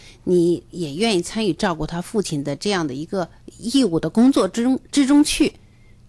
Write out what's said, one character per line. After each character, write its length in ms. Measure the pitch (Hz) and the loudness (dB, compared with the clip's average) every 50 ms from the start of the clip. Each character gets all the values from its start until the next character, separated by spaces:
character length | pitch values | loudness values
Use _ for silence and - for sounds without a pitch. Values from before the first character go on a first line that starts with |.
| - - - - - | -20 -20 -20 -10 -2
你 360 | - 180 180 170 175 170 - - - | 0 2 4 4 2 0 -2 -4 -12
也 220 | - 180 170 143 139 | -10 -10 -8 -8 -4
愿 220 | 170 226 233 208 | -2 -2 0 0
意 40 | 170 | 0
参 240 | 175 - - 226 220 | -2 -4 -6 -4 -2
与 80 | 190 160 | -2 -2
照 200 | - - 190 165 | -2 -2 -4 -2
顾 140 | 156 156 | -4 -6
他 140 | - 170 170 | -6 -6 -8
父 200 | 180 - - 220 | -8 -4 -4 -4
亲 220 | 180 - 156 143 139 | -4 -2 -6 -6 -4
的 100 | 147 143 | -6 -8
这 160 | 135 - 208 | -6 -4 -4
样 140 | 202 180 165 | -2 -2 -4
的 80 | 143 123 | -4 -6
一 120 | 139 156 | -8 -10
个 220 | - 202 190 165 - - - - - - | -6 -6 -6 -6 -6 -10 -20 -20 -20 -20
义 280 | - - 226 247 277 254 | -12 -10 0 2 2 2
务 120 | 190 165 | 4 2
的 120 | 156 - 160 | 0 -2 0
工 200 | - 220 240 262 | 2 4 4 6
作 180 | 277 294 208 | 6 4 0
之 160 | 180 - 226 233 | 0 -2 -2 0
中， 160 | 254 262 - - - | 0 -2 -2 -4 -2
之 140 | - 285 277 | 0 0 2
中 180 | 247 285 285 302 | 4 4 4 4
去， 300 | - - - 302 - - - - - _ _ - - - - - | 2 2 0 0 0 0 -6 -18 -20 _ _ -20 -20 -20 -20 -20